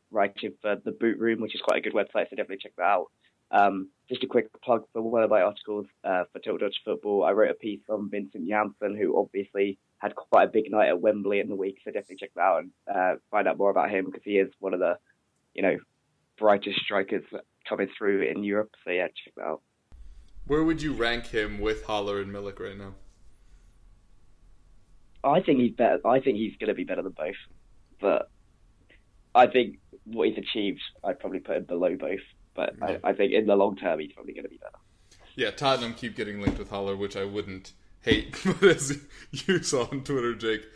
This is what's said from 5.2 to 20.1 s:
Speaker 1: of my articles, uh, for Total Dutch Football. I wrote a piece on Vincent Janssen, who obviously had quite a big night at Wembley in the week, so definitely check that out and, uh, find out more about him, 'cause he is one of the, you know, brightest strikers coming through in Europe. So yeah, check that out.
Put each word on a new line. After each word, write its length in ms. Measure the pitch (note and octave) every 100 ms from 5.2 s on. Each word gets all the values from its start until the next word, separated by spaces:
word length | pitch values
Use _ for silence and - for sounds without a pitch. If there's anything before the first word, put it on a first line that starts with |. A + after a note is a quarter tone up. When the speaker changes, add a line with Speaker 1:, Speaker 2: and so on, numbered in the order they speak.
Speaker 1:
of 60 | G#2+
my 120 | G#2+
articles, 440 | F#2 G#2 - G#2 G#2 _
uh, 220 | F#2+ F#2 F2
for 60 | -
Total 180 | A2+ F#2
Dutch 180 | G#2 -
Football. 400 | - - G#2 G2+
I 80 | F#2
wrote 200 | G2+ A2
a 20 |
piece 260 | - A2+ G2+ -
on 220 | G#2+ G2+
Vincent 360 | G#2 G2 G#2+ E2
Janssen, 520 | G#2+ G#2 - G#2 G#2
who 200 | F#2 -
obviously 600 | G#2 G2 G2 G2+ G2+ G2 _ _
had 160 | G#2 -
quite 280 | - G#2+
a 80 | F#2+
big 180 | A2 G#2+
night 200 | G#2+ D#2+
at 100 | F2
Wembley 400 | A2 G#2 G2 G2+
in 80 | -
the 80 | G2
week, 240 | F#2+ G2 -
so 60 |
definitely 260 | G#2 G2 F#2+
check 160 | G2 F2+
that 60 |
out 220 | F#2 E2
and, 80 | F2+ - -
uh, 220 | G2 F#2 - _
find 160 | G#2 F#2+
out 100 | -
more 120 | G2+
about 200 | G2 E2+
him, 220 | G2 F#2
'cause 120 | - G#2
he 120 | G2+
is 140 | F#2+ -
one 140 | G2
of 80 | F#2
the, 180 | F2+ F2 _ _ _ _ _
you 80 | -
know, 160 | F#2+ D2+ - _ _ _ _ -
brightest 420 | G#2+ G2+ G2+ G2
strikers 420 | - G2+ G2 G2 - G#2 - _ -
coming 180 | G2+ G2 -
through 260 | G#2 G2
in 200 | F2+ -
Europe. 320 | G2+ G2+ G#2+ _
So 80 | -
yeah, 160 | F2+ F2
check 260 | - - -
that 80 |
out. 180 | - D#2 _ _ _ - -